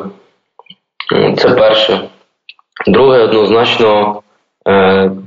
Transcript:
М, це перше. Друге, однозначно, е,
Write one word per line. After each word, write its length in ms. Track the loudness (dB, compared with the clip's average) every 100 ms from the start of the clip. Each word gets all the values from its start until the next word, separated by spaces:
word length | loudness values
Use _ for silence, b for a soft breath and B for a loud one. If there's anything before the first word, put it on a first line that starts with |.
| -6 -18 _ _ _ _ -20 _ _ -14 -6
М, 220 | -2 -2 0
це 120 | 0
перше. 520 | 2 2 2 0 -4 -6 _ _ _ -20 -20 _ -8 -2
Друге, 320 | 2 4 2
однозначно, 1000 | 2 0 0 0 0 0 0 0 -2 -6 -14 _ _ _ -2
е, 440 | 2 2 2 0 -4